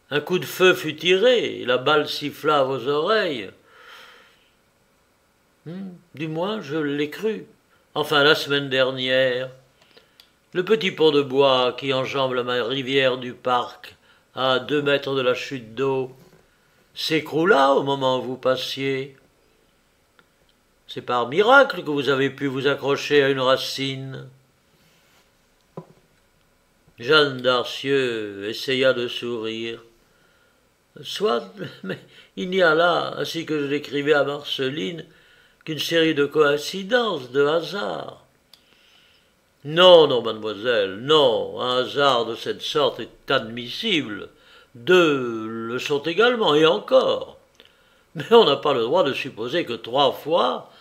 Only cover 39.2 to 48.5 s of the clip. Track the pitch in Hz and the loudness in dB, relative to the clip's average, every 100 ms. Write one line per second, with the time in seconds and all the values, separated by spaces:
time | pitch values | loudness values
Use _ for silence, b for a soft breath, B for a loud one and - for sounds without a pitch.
39.2 | b _ _ _ 143 160 185 170 147 123 | b _ _ _ -2 8 10 12 10 4
40.2 | 110 110 107 101 123 113 95 95 135 156 | -2 -6 -6 -4 0 0 0 -2 2 4
41.2 | 131 104 92 98 120 127 113 120 143 120 | 4 2 -2 -6 -4 -2 -2 0 2 2
42.2 | 113 117 120 98 - 151 127 - 113 - | -2 -6 -8 -8 -4 0 0 -2 -12 -12
43.2 | - 131 113 120 120 - 226 165 117 98 | -4 -4 -4 -10 -12 -8 -2 -2 -2 -8
44.2 | - b b b b 120 117 180 160 139 | -14 b b b b -8 2 4 4 2
45.2 | 120 113 110 113 113 123 135 143 151 170 | -2 -6 -8 -8 -8 -8 -4 -4 -2 0
46.2 | 247 240 185 147 160 208 - 262 175 107 | 2 2 2 4 4 2 2 2 2 -2
47.2 | - - _ _ b b b b b 160 | -6 -16 _ _ b b b b b -12
48.2 | - 233 170 | 4 6 6